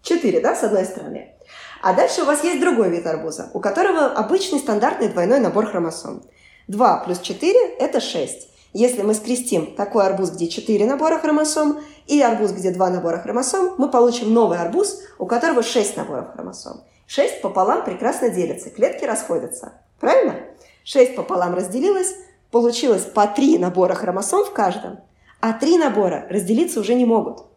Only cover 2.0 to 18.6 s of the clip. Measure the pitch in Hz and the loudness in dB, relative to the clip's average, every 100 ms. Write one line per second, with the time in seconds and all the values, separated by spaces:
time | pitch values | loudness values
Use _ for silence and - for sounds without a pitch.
2 | - - 285 294 339 294 359 240 190 170 | 2 2 0 0 0 2 2 4 2 0
3 | 170 160 160 - - - 202 320 392 339 | -2 -4 -6 -10 -10 -4 -2 0 2 2
4 | 269 - 214 381 - 320 - 208 254 - | 2 0 0 0 0 -2 0 2 0 0
5 | 214 185 175 269 208 202 214 185 165 160 | -2 0 2 2 2 0 -2 -2 -4 -6
6 | - - - _ _ _ - 202 240 170 | -14 -16 -18 _ _ _ -10 2 4 4
7 | - 180 - 185 320 480 - - 285 262 | -2 -6 -6 -2 2 4 2 -2 -2 -2
8 | - 185 131 - - _ _ 190 247 247 | -4 -6 -6 -8 -18 _ _ 0 2 2
9 | 202 214 233 247 - 170 151 - 202 220 | 0 -2 -2 -4 0 -2 -2 -6 -2 2
10 | 196 190 180 165 170 - - 208 214 277 | 2 0 -4 -4 -6 -4 -2 2 2 2
11 | 311 320 320 302 302 311 302 294 - - | 0 0 0 0 0 0 0 -2 -8 -20
12 | - 294 247 220 208 180 185 180 185 180 | 0 2 4 2 -2 0 -4 0 0 0
13 | 170 175 - 226 269 381 370 370 285 247 | -2 -4 -4 -4 -2 0 -2 0 2 4
14 | 240 240 214 226 208 175 170 302 403 - | 4 2 2 4 4 2 -2 0 -2 -4
15 | - - 180 233 330 254 226 247 202 - | -16 -12 -4 0 2 0 2 0 0 -4
16 | 156 135 - - 90 - - - _ _ | -8 -8 -10 -14 -14 -14 -16 -18 _ _
17 | _ - - - 190 185 190 339 - 185 | _ 0 0 0 -4 0 2 0 -2 -4
18 | 240 294 233 180 165 175 | -4 0 -2 0 -4 -6